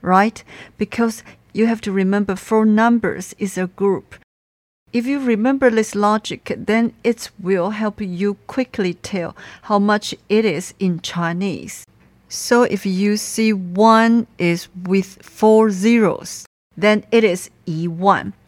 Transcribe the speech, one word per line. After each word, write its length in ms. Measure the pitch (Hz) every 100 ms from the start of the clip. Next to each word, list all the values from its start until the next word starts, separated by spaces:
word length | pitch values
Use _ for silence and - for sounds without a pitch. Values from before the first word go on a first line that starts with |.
right? 420 | - 185 214 220 - - - _
Because 420 | 208 - 233 220 - - _
you 140 | - 226
have 140 | 226
to 100 | 208
remember 440 | 196 190 202 202 190
four 300 | - 220 220
numbers 720 | 214 233 233 196 - 185 -
is 220 | 202 185
a 80 | 185
group. 480 | - 202 196 - - _ _ _ _ _ _ _
If 140 | 233 240
you 140 | 285
remember 500 | 262 220 233 269 262
this 240 | 226 220
logic, 580 | 202 208 214 - 170 - -
then 360 | - 214 233 -
it 260 | 226 233 - _
will 300 | 185 190 175
help 320 | 208 220 208
you 360 | 208 175 202 202 _
quickly 480 | - 247 - 185 175
tell 400 | - 196 170 - - -
how 140 | - 208
much 380 | 202 214 - - _
it 180 | 208 220
is 280 | 156 185 -
in 220 | 190 170
Chinese. 840 | - 175 170 170 196 165 - - - _ _ _ _
So 360 | - - 240
if 240 | 247 202 196
you 300 | 185 202 214
see 360 | - - 220
one 720 | 208 180 175 220 220 226 233 - _
is 280 | 175 170 - 185 180
with 340 | 190 190 -
four 480 | - - 220 220 220
zeros, 760 | 190 208 233 208 - - - - _ _ -
then 300 | 208 214 -
it 120 | 226
is 280 | 220 180 - _ -
一 220 | 160 170
万. 460 | 165 190 180 - -